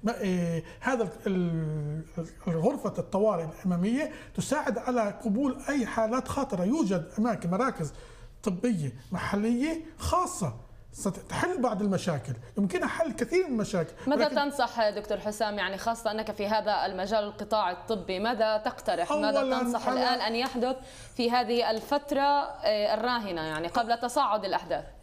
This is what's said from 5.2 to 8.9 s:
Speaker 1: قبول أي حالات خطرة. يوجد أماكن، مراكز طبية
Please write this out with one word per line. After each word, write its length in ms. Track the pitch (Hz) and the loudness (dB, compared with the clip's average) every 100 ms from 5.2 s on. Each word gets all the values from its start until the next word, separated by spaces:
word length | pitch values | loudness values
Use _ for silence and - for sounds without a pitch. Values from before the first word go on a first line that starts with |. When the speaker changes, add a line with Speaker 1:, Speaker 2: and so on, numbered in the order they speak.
Speaker 1:
قبول 340 | 226 202 285 254 - | 0 2 2 0 -2
أي 180 | 285 214 | 0 0
حالات 420 | - 220 254 254 | 0 2 0 0
خطرة. 360 | - 269 190 | -2 -2 0
يوجد 440 | 180 311 220 185 160 - | 2 2 2 2 -2 0
أماكن، 320 | 233 202 170 | 0 2 0
مراكز 420 | 185 254 - 151 - - - - - | 2 0 0 -6 -8 -18 -18 -18 -4
طبية 500 | - 180 247 196 143 | -2 0 2 2 -2